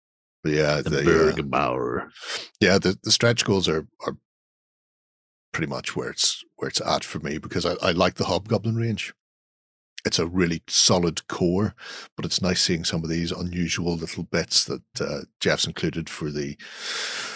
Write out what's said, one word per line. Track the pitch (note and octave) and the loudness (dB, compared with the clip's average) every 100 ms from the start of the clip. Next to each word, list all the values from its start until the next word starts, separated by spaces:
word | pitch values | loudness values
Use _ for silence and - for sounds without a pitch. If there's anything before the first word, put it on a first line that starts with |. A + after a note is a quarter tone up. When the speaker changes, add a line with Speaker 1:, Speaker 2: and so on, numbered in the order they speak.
| _ _ _ _ | _ _ _ _
Speaker 1:
But | D#2+ | -2
yeah, | D2+ D2+ D2 | 2 4 2
Speaker 2:
The | C#2 | 0
Speaker 1:
the, | D2 | 2
uh, | D2 E2 D#2 | 4 6 4
Speaker 2:
Bergbauer. | C#2 C#2+ C2 C#2 B1 B1 B1 - - - - - _ | 2 -2 0 0 0 -2 -4 -6 -14 -8 -8 -8 _
Speaker 1:
yeah, | G2 F#2+ | 4 6
the, | F2+ F#2+ | 4 -2
the | - | 0
stretch | - A#2 A#2 | 4 4 4
goals | - G2 E2+ | 2 2 2
are, | D#2 D#2 _ - | 0 -2 _ -8
are | C#2 _ _ _ _ _ _ _ _ _ _ _ _ _ | -8 _ _ _ _ _ _ _ _ _ _ _ _ _
pretty | - D2+ | -6 -4
much | C2 - - | -4 -6 -6
where | B1 | -6
it's, | - - - - _ | 0 0 0 -10 _
where | C2+ | -4
it's | - | -2
at | - D2 | 0 0
for | - - | -2 -6
me, | D2 D2+ | -6 -6
because | - - E2+ | -4 -2 -2
I, | F2+ | 0
I | F#2+ | 0
like | E2+ F2+ | 4 2
the | - - | 2 0
hobgoblin | F#2 G2+ G#2+ G#2+ A2+ | 0 0 0 0 -2
range. | A2+ G#2 - - _ _ _ _ _ _ _ - | -2 -2 -6 -12 _ _ _ _ _ _ _ -8
It's | - - | -2 0
a | E2+ | 0
really | F2+ F2 E2 - | 2 2 0 -2
solid | - - F#2+ F2 D#2+ - | 2 4 6 4 -2 -6
core, | - F2+ F2+ G#2 - - - - | 0 2 2 0 -4 -16 -16 -16
but | - E2+ | -8 -4
it's | - | 0
nice | F2+ F2+ | 0 2
seeing | - F2 | 2 0
some | E2+ F2 | 0 -2
of | D#2+ | -2
these | E2 E2+ | -2 -2
unusual | E2+ F2+ F2 E2+ - E2+ E2+ | -4 -4 -2 -2 0 -2 -2
little | D#2+ - | -4 -8
bits | E2+ E2+ E2 - - | -2 -2 2 0 0
that, | C2 - - | -4 -8 -6
uh, | C#2+ D2 - _ | -4 -4 -8 _
Jeff's | - D2 - | 0 2 0
included | E2 C3 F2 D#2+ | -2 -2 -2 -6
for | - D#2 | -6 -6
the | D2 C#2+ C#2+ - - - - - - - | -4 -6 -8 -14 -12 -8 -6 -6 -6 -8